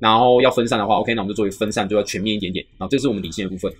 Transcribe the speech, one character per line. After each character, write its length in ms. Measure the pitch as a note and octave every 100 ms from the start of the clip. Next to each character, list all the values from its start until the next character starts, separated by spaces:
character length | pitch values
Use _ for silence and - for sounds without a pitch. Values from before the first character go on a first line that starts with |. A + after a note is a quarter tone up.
然 180 | A2+ A2+
后 240 | B2 B2
要 80 | B2+
分 160 | B2+ A#2
散 100 | A#2
的 80 |
话， 120 | G2+ G#2
OK， 180 | G#2+
那 80 | A2+
我 40 | G2
们 20 |
就 80 | G2+
做 100 | G2+
一 40 |
个 60 | F#2+
分 140 | G#2+
散， 180 | A2 G2
就 60 |
要 80 | G#2
全 180 | G2+ -
面 140 | G#2+
一 40 | G#2+
点 120 | F#2
点， 140 | F2+ - -
然 40 |
后 80 | F#2+
这 100 | C3+
是 80 | C3+
我 60 |
们 100 | G#2
理 80 | E2
性 140 | D#2+
的 40 | F#3+
部 80 | F#3
分， 160 | - -